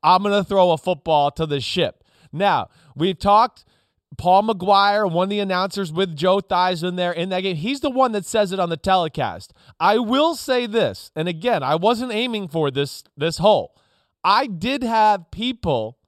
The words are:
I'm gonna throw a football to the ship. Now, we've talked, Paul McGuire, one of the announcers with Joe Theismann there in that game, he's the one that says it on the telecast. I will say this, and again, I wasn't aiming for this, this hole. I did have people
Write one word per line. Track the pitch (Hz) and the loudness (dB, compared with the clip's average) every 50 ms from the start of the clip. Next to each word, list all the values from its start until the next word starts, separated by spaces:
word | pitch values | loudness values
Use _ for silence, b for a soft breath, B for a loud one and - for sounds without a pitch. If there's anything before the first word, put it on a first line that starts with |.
I'm | - 156 185 208 | 6 4 4 4
gonna | 202 208 202 202 | 2 0 0 0
throw | 190 - 202 196 180 180 | -2 0 2 2 4 4
a | 165 143 | 2 0
football | - 180 180 143 _ 170 160 147 143 143 | 0 -4 -4 -4 _ 0 2 2 2 0
to | - - 165 | -2 -4 -4
the | 156 147 139 | -4 -4 -4
ship. | 117 - - 185 165 - - _ b b b b b b | -4 -4 -2 -2 -2 -2 -4 _ b b b b b b
Now, | - 151 196 202 170 131 95 - b b b b b | -6 -2 0 2 2 0 -2 -6 b b b b b
we've | 135 156 190 180 - | -4 -2 -2 -2 -2
talked, | - 202 202 214 233 247 _ _ _ _ _ _ _ _ _ _ _ _ - | 2 4 4 4 4 2 _ _ _ _ _ _ _ _ _ _ _ _ -16
Paul | - - 175 185 196 208 | -4 0 4 4 4 4
McGuire, | 226 226 180 175 196 202 196 196 202 202 214 214 185 | 2 -4 -2 0 2 4 4 4 4 2 2 0 0
one | 160 170 185 | 0 0 0
of | 196 | 0
the | 202 208 | -2 -4
announcers | 202 190 185 180 185 196 - 202 196 160 | -2 -2 -2 -2 -2 -4 -4 -6 -8 -6
with | 156 165 190 180 160 | -2 -4 -4 -4 -4
Joe | 139 160 185 185 202 | -2 2 2 2 2
Theismann | 190 _ 196 175 180 185 185 160 165 180 180 | 0 _ 0 2 2 2 0 -2 -4 -6 -4
there | 180 180 175 | -2 -2 -2
in | 175 170 170 190 | -2 -4 -6 -4
that | 190 180 | -4 -4
game, | 185 196 180 | -4 -4 -4
he's | 151 156 226 277 277 | -4 -4 -6 -6 -4
the | - 294 | -4 -4
one | 247 262 262 247 | 0 2 0 0
that | 220 202 180 | 0 -4 -6
says | - - 220 208 180 | -2 0 0 0 0
it | 185 196 | 0 -4
on | 180 170 | -2 -2
the | 165 143 | -4 -4
telecast. | - 190 190 185 170 156 _ - 131 107 82 87 - - b b b b b b | 0 2 2 2 2 -2 _ -4 -4 -4 -4 -8 -14 -20 b b b b b b
I | 160 185 214 233 | 2 2 4 2
will | 247 208 254 269 302 330 330 | 0 0 2 2 2 2 0
say | - - - 254 247 240 | -4 -4 -2 -2 -2 -2
this, | 220 208 226 185 120 95 - - - _ | -2 0 0 0 0 -2 -6 -16 -12 _
and | 156 160 180 | -6 -4 -4
again, | 175 156 170 247 233 170 | -6 -4 -2 -2 0 0
I | 135 127 151 | 0 0 -2
wasn't | 160 175 214 247 220 247 254 | 2 2 0 0 0 -4 -6
aiming | 214 214 240 254 233 208 196 165 | -4 -4 -4 -4 -4 -6 -8 -6
for | 139 165 156 151 | -4 -2 -2 -2
this, | 135 139 139 135 - - - _ _ - | -2 -2 -4 -4 -6 -16 -20 _ _ -6
this | 147 165 160 | -6 -4 -4
hole. | - 165 214 214 147 92 - _ _ _ _ _ _ _ _ _ _ - | 2 2 4 4 4 0 -6 _ _ _ _ _ _ _ _ _ _ 0
I | 180 196 226 277 | 2 2 2 2
did | 262 196 160 170 247 269 285 | -2 -6 -6 -4 -4 -2 -2
have | 254 226 226 220 214 214 208 190 165 _ | -2 -2 2 4 4 4 4 2 -2 _
people | - - 226 254 254 226 - 180 143 117 110 110 127 _ _ | -12 -8 -6 -6 -6 -6 -4 -2 -2 -2 -2 -6 -10 _ _